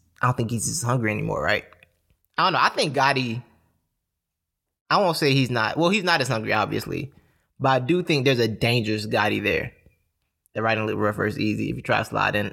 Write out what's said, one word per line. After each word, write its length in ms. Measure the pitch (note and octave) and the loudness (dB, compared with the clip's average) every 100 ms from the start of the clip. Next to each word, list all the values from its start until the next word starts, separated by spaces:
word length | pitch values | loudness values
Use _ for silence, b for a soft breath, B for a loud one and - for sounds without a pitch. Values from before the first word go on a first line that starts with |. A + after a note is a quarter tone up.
| _ _ | _ _
I 40 | B2 | -2
don't 100 | B2+ | 0
think 140 | A2+ | -2
Geechee's 320 | A#2 - - | -4 -4 -4
hungry 280 | A#2+ B2+ A2 | -2 0 0
anymore, 320 | G#2+ G#2+ - | -2 -4 -2
right? 220 | D#2+ G#2+ - - _ _ _ _ _ - | 0 -2 -4 -18 _ _ _ _ _ -2
I 60 | |
don't 80 | F3+ | 0
know. 80 | C#3+ | 2
I 80 | D3+ | 2
think 240 | - F3 | 2 0
Gotti, 480 | C3+ C3+ C3+ B2 A2+ - _ _ _ _ _ _ _ _ _ _ _ _ _ - | 2 2 2 -2 -4 -10 _ _ _ _ _ _ _ _ _ _ _ _ _ 0
I 100 | E3+ | 2
won't 180 | F#3+ D#3 | 2 2
say 180 | D3 | 2
he's 160 | C#3 B2 | 2 2
not, 260 | A#2+ A2 - | 0 0 0
well, 140 | E3+ | 2
he's 140 | G#3 | 2
not 160 | F3+ E3+ | 2 2
as 80 | C3+ | 2
hungry, 240 | A#2 G#2+ | -2 0
obviously, 600 | G#2+ G2+ G2+ - F2 - b b b b - | 0 0 -2 -4 -6 -8 b b b b -4
but 100 | C3 | 0
I 100 | C3 | 2
do 220 | B2+ F3 | 2 0
think 220 | F3 D3 | 0 0
there's 160 | C3 B2 | 2 2
a 80 | A2+ | 0
dangerous 580 | G#2 A#2+ B2 G#2+ G#2+ G#2+ | 0 0 0 0 -2 -2
Gotti 360 | A2+ G#2+ G#2 | 0 0 0
there. 300 | G#2 E2 - - _ _ _ _ _ _ _ | 0 -2 -4 -12 _ _ _ _ _ _ _
The 80 | A#2 | -4
riding 200 | A2+ A2 | -2 0
a 40 | G#2+ | -2
little 140 | G#2 | 0
rough 140 | G#2 | -2
versus 240 | G#2 G#2 G#2 | 0 -4 -2
Easy. 320 | G#2+ A2 G#2 | -2 -2 -4
If 60 | A#2+ | -6
you 60 | |
try 160 | - A2 | -2 -2
to 60 | |
slide 300 | G#2+ G#2+ G2 | -2 -2 -2
in 180 | G2+ G#2 | -2 -4